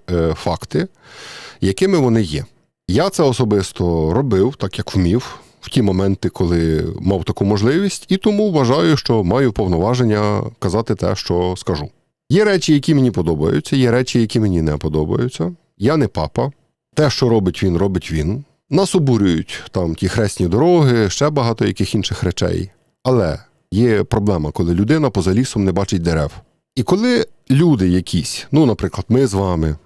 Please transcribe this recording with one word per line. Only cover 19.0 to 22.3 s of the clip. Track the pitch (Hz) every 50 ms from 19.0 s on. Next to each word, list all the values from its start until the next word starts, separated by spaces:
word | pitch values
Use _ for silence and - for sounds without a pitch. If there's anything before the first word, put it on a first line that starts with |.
| 151 135 123 107 101 92 82 80 82 - - - - -
там | - 98 87 82 80
ті | - -
хресні | 92 - 117 110 98 - - 98
дороги, | 85 87 110 147 175 180 170 151 131 120 117 110 95
ще | - - 139 151
багато | 151 143 120 117 110 - 113
яких | 101 95 - 98 - -
інших | 107 92 - - - -
речей. | 90